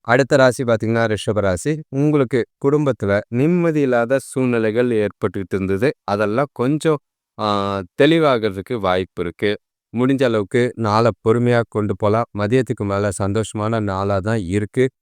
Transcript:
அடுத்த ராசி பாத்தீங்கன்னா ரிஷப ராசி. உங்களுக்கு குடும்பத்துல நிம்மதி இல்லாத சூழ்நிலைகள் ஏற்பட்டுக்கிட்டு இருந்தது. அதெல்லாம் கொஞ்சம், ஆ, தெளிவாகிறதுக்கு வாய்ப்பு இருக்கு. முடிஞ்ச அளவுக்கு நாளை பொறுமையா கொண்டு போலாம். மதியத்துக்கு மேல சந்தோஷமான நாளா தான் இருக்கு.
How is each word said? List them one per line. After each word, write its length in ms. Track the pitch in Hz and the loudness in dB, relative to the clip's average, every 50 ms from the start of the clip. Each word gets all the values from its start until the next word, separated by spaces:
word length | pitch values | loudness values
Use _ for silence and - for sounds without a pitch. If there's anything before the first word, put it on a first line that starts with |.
அடுத்த 360 | _ - 117 131 139 - 151 | _ 2 2 2 2 2 4
ராசி 280 | 135 131 127 120 - 135 | 4 4 4 2 0 0
பாத்தீங்கன்னா 400 | 117 117 110 120 110 117 117 113 | 0 0 0 0 -2 0 0 0
ரிஷப 360 | 110 107 98 - - 104 104 | 0 -2 -2 -2 -2 -2 0
ராசி. 420 | 101 98 92 85 - 143 160 151 156 _ | 0 0 0 -2 -2 -4 -6 -6 -8 _
உங்களுக்கு 580 | - 135 143 151 151 147 135 113 - 123 107 _ _ _ - | -4 0 0 2 2 2 0 2 0 -2 -2 _ _ _ 0
குடும்பத்துல 560 | 139 143 147 151 139 123 _ - 98 101 101 - _ | 0 2 2 0 0 -2 _ 0 0 0 0 -2 _
நிம்மதி 520 | 117 120 135 160 180 180 170 170 156 151 | -2 0 0 2 2 2 0 0 0 0
இல்லாத 380 | 143 131 123 120 117 117 131 135 | 0 2 2 0 2 2 0 -2
சூழ்நிலைகள் 720 | - - - 135 131 127 120 117 110 110 107 117 123 123 | -2 -4 -4 -2 0 0 0 0 0 0 0 0 0 2
ஏற்பட்டுக்கிட்டு 640 | 117 107 104 101 - _ - 104 90 101 95 - - | 2 0 0 -2 -4 _ -6 -4 -4 -4 -6 -4 -4
இருந்தது. 380 | 98 95 92 98 95 113 147 - _ _ | -2 0 0 0 0 0 -2 -2 _ _
அதெல்லாம் 420 | - 101 101 107 104 104 123 143 139 | -4 -2 0 0 0 0 -2 -2 -4
கொஞ்சம், 460 | _ - 120 131 151 151 - 165 156 139 _ _ _ _ _ _ _ - | _ -4 -2 -2 -2 0 0 -2 -2 -2 _ _ _ _ _ _ _ -4
ஆ, 420 | 107 107 101 101 98 101 98 98 95 - _ - | -2 0 0 0 -2 -2 -4 -4 -6 -10 _ 2
தெளிவாகிறதுக்கு 800 | 131 151 165 165 160 147 131 117 107 107 95 98 92 - 127 117 | 4 4 4 4 4 2 2 2 0 -2 -4 -4 -8 -6 -6 -2
வாய்ப்பு 420 | 98 92 92 92 95 - _ - | 0 0 0 0 -2 -4 _ -8
இருக்கு. 360 | 87 87 82 _ - 104 104 - _ _ _ _ _ _ - | -8 -8 -6 _ -2 -2 -2 -2 _ _ _ _ _ _ -4
முடிஞ்ச 280 | 113 123 131 139 127 135 | -2 0 2 2 2 2
அளவுக்கு 480 | 123 113 107 101 - - 120 120 123 - | 2 2 0 -2 0 0 0 0 0 -2
நாளை 340 | - 113 104 104 110 117 117 101 _ _ 110 | -2 -2 0 2 4 2 2 0 _ _ 0
பொறுமையா 320 | 113 120 120 120 120 117 113 _ | 2 2 2 2 2 2 0 _
கொண்டு 280 | - 110 104 101 104 | -4 -4 -2 -2 -4
போலாம். 280 | - - 104 104 113 120 _ _ 104 | -2 0 0 0 0 -2 _ _ -4
மதியத்துக்கு 460 | 104 104 120 131 123 - 123 - 110 | -2 0 0 0 0 -2 -4 -6 -4
மேல 240 | 101 98 98 101 104 98 - | -2 -2 0 -2 -2 -2 -2
சந்தோஷமான 580 | 104 98 101 110 110 - - 113 104 110 117 113 | -4 -2 -2 -2 -4 -4 -4 -6 -4 -2 -2 -2
நாளா 380 | 107 101 98 95 98 101 101 98 | -2 -2 -2 -2 -2 0 -2 -2
தான் 200 | 90 107 113 117 | 0 -2 -2 -2
இருக்கு. 500 | 95 82 92 104 107 101 _ 131 127 131 _ _ | -2 -2 -2 -2 -2 -2 _ 0 0 0 _ _